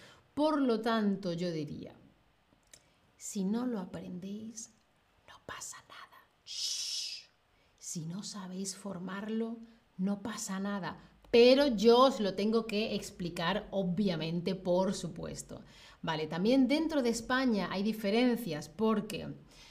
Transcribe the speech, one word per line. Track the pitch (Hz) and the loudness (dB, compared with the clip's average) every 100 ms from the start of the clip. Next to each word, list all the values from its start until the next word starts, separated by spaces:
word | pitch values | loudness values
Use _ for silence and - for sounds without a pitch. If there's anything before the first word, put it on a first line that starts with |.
| - - _ | -20 -20 _
Por | - 302 302 | 0 2 2
lo | 262 220 | 2 0
tanto, | 226 226 208 190 180 | 0 0 0 0 -4
yo | 170 180 | -4 -4
diría, | 160 147 156 - - - _ _ _ _ _ _ - _ _ _ _ | -4 -6 -10 -14 -18 -20 _ _ _ _ _ _ -20 _ _ _ _
si | - 208 | -10 -4
no | 190 226 254 | 0 0 -2
lo | 220 | -4
aprendéis, | 185 170 185 180 190 208 220 - - _ _ _ _ _ - | -8 -10 -10 -10 -10 -10 -12 -14 -16 _ _ _ _ _ -20
no | - - | -20 -14
pasa | - - - - | -12 -12 -14 -18
nada. | - - - - _ - | -20 -20 -20 -20 _ -12
Shh. | - - - - - - - - _ _ _ _ _ | -6 -4 -4 -4 -6 -6 -8 -14 _ _ _ _ _
Si | - 170 160 | -10 -8 -6
no | 185 | -8
sabéis | - 208 185 185 190 - | -10 -10 -10 -8 -8 -8
formarlo, | 196 175 185 196 214 220 226 226 - - _ - | -10 -10 -8 -8 -4 -4 -4 -6 -14 -20 _ -4
no | 190 202 | -2 -2
pasa | 247 214 - 190 | -4 -8 -6 -4
nada. | 202 202 165 - - - - | -4 -4 -6 -10 -18 -20 4
Pero | 233 240 262 285 | 8 10 10 6
yo | 208 226 240 | 6 8 8
os | 269 262 | 8 4
lo | 196 | -2
tengo | - 208 226 226 | 0 2 2 0
que | 202 220 202 | -2 -2 -4
explicar, | - - 175 175 170 202 - | -6 -8 -8 -2 0 0 -2
obviamente, | 196 185 175 202 160 160 170 175 185 | -2 0 2 2 0 -2 -2 -2 -4
por | 180 180 190 | 2 2 2
supuesto. | 190 165 170 160 143 - - - - - - | -2 -6 -8 -10 -10 -12 -16 -18 -20 -20 -10
Vale, | 165 156 156 | -6 -4 -4
también | 165 208 269 240 | 0 4 4 4
dentro | 294 320 302 | 4 2 0
de | 240 | 0
España | 226 - 254 262 208 175 | -2 0 0 2 0 -2
hay | 190 | -2
diferencias | 208 214 196 220 247 233 226 151 - | -2 -2 0 2 2 0 -4 -8 -8
porque | - 220 208 208 165 147 143 - - - | -2 0 2 -2 -8 -8 -12 -16 -20 -20